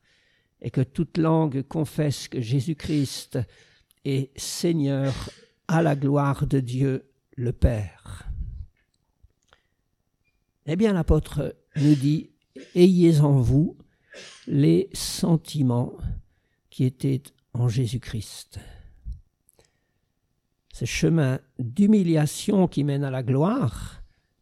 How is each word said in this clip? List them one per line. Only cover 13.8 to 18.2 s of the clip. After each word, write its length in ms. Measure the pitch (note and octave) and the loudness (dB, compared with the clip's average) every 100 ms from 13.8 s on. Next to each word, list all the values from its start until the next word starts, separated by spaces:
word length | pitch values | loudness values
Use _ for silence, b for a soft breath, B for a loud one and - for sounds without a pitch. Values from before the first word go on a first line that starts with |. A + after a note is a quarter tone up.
| - B B B B B - | -20 B B B B B -4
les 440 | C#3+ D3+ E3+ F#3+ | 2 4 4 0
sentiments 1040 | - - - F#3 D#3+ - D3+ C3 A#2+ B2 - B B B B B B _ | -8 -8 -4 0 0 0 -2 0 0 -2 -6 B B B B B B _
qui 160 | - | -2
étaient 380 | C3 - C#3+ C3 - _ _ | -2 -2 -4 -4 -6 _ _
en 140 | A#2 B2 | -2 0
Jésus-Christ. » 880 | A2 A#2+ B2 - A2+ | 0 -2 -4 -8 -10